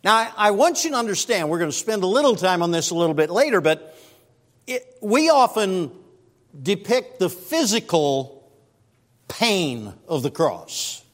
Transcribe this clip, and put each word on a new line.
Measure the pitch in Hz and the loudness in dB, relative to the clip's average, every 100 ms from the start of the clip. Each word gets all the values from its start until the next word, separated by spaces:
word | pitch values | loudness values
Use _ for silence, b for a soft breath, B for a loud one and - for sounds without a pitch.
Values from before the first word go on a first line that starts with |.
Now, | 185 220 | 2 2
I, | 226 - | 0 0
I | 208 | 2
want | 202 311 302 320 | 4 2 2 -2
you | |
to | 262 | -2
understand, | 226 190 - 214 151 | -2 -4 -2 -2 0
we're | 170 | -2
gonna | 165 | -2
spend | 139 - 214 | -4 -4 -2
a | 185 | 0
little | 240 294 214 | 2 2 2
time | 185 180 | 0 0
on | 170 | 0
this | 165 156 | 0 -2
a | 170 | 0
little | 170 | 0
bit | 151 151 | 2 0
later, | 185 294 202 | 2 2 2
but | 156 156 - B B B B _ _ _ - | 2 0 -4 B B B B _ _ _ -10
it, | 247 - - | -10 -10 -12
we | 208 247 311 | 0 2 6
often | 294 247 226 202 185 151 - - _ _ _ _ 147 | 6 4 2 0 0 -4 -10 -20 _ _ _ _ -10
depict | 135 196 - 175 - - | -4 -4 0 -2 -2 -4
the | 185 | -4
physical | - - 320 247 220 - 165 147 135 131 - _ _ _ _ _ _ _ _ - | -4 -4 -2 0 -2 0 0 2 -2 -4 -16 _ _ _ _ _ _ _ _ -18
pain | - 233 196 156 120 104 - - | -4 0 0 -2 -6 -12 -16 -8
of | 156 | -4
the | 131 | -4
cross. | - 156 87 - - - - _ | -2 -2 -2 -12 -10 -10 -12 _